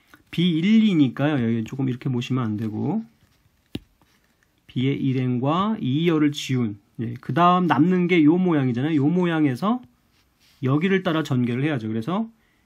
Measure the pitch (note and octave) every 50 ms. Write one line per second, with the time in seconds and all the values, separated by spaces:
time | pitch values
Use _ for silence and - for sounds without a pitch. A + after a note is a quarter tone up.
0 | _ _ - - _ _ - - E3+ F3+ D#3+ D#3 E3 G3+ A3 A3+ G#3+ G#3+ F#3 D#3
1 | C#3+ A#2+ A2+ - C3+ D3+ D#3 C3 A#2 A2+ A#2 A2+ A2 G#2+ - C3+ C3 C3 B2 B2
2 | - C#3 B2+ A#2+ B2+ - C3 C3 A#2+ G#2+ G#2+ G#2 A2+ G#2+ G#2+ A2 A2 C3+ F#3 A3
3 | A3+ - _ _ _ _ _ _ _ _ _ _ _ _ - - _ _ _ _
4 | _ _ _ _ _ _ _ _ _ _ _ _ _ - - C3+ B2 C3+ C#3 -
5 | - C3+ B2 C3 B2+ B2+ B2 A#2+ A#2+ C3+ - - G3 G#3+ A3 - - B2+ C3 D3+
6 | E3+ F3 E3 D#3 D3+ D3 D3 - - - C3 B2+ A#2+ G#2 G2+ - _ _ _ -
7 | A2+ A#2 A#2+ A#2 - - B2+ E3 F3 F3 F3+ F#3 F#3 D#3+ C#3 B2 D3+ F3+ F#3 F3+
8 | F3 E3+ F#3 E3+ D3+ D3 E3+ F3+ F#3 F3+ E3 D3 C3+ B2+ A#2+ A#2+ C3 D#3 E3 C#3+
9 | C3 D3+ E3+ F3+ F3+ E3+ E3 D#3+ D3+ C#3 B2 A2+ E3+ G3+ A#3+ B3 - - _ _
10 | _ _ _ _ _ _ _ _ _ _ _ _ C3 B2+ C3+ D3+ F3 G3 F#3+ F#3+
11 | F#3 F#3 D#3 D#3+ D3+ - C#3 B2 B2 A#2+ A#2+ B2+ C#3 D#3+ D3+ B2 A2 A2 A2 A2+
12 | A2+ D#3+ F3 G#3 A3+ A3+ - _ _ _ _ _ _